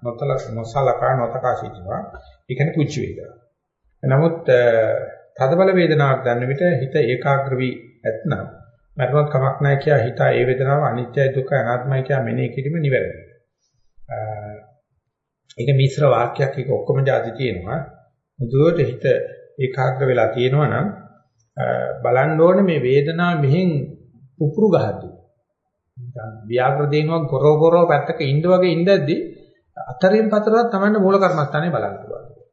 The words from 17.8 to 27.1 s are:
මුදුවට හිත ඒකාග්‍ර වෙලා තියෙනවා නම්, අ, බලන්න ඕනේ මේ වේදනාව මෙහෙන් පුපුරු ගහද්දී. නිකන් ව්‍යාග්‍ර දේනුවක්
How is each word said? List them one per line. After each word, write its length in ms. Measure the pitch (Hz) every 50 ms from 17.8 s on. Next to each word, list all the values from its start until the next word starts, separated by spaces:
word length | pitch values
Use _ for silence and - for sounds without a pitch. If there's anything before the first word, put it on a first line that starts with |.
| - - - _ _ _ _ _ _ _ _ _
මුදුවට 380 | 131 117 127 135 147 170 175 -
හිත 260 | 135 113 - - - 139 120 - - - - - - - _ -
ඒකාග්‍ර 440 | 131 127 - - 131 135 131 131 139
වෙලා 220 | 131 127 120 110 110
තියෙනවා 400 | - 127 120 127 131 147 151 123
නම්, 200 | 107 117 156 208 - - - - _ _ _ _ _ _ _ _ _ -
අ, 60 | 123 120 120 123 123 123 123 -
බලන්න 420 | 123 120 120 127 139 151 160 156
ඕනේ 220 | 165 175 185 190 202
මේ 160 | 185 165 143
වේදනාව 580 | 123 123 131 143 143 147 165 165 175 175 175 156
මෙහෙන් 300 | 143 135 143 175 185 180 156 139 127 - - - - - _ - - - _
පුපුරු 340 | _ 156 143 - - 214 214
ගහද්දී. 420 | 175 143 123 - 98 - - - - - _ _ _ _ _ _ _ _ _ _ _ _ _ _ _ -
නිකන් 340 | 123 120 - 120 110 110 107 107 107
ව්‍යාග්‍ර 420 | 104 117 123 123 135 147 143 147 139
දේනුවක් 360 | 143 151 151 156